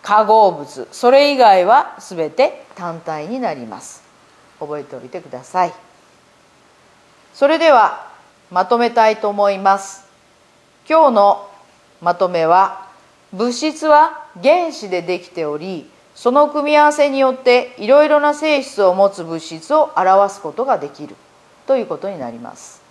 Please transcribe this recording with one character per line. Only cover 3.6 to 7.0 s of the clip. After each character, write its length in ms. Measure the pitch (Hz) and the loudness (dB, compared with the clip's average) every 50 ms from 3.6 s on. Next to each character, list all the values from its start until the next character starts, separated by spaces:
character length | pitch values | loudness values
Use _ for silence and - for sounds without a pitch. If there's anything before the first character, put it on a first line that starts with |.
| 120 | -12
ま 140 | 110 104 - | -16 -16 -18
す。 220 | - - - - _ _ _ _ _ _ _ _ _ _ _ _ | -18 -20 -20 -20 _ _ _ _ _ _ _ _ _ _ _ _
覚 200 | 156 147 147 147 | -14 -12 -12 -12
え 40 | 139 | -12
て 120 | - - | -14 -18
お 20 | 127 | -18
い 100 | 117 127 | -18 -16
て 120 | - 180 | -16 -16
く 100 | 165 147 | -16 -16
だ 140 | - 123 123 | -18 -18 -18
さ 220 | - - 185 180 | -8 -2 -2 -2
い。 60 | 170 135 - _ _ _ _ _ _ _ _ _ _ _ _ _ _ _ _ _ _ _ _ _ _ _ _ | -2 -2 -14 _ _ _ _ _ _ _ _ _ _ _ _ _ _ _ _ _ _ _ _ _ _ _ _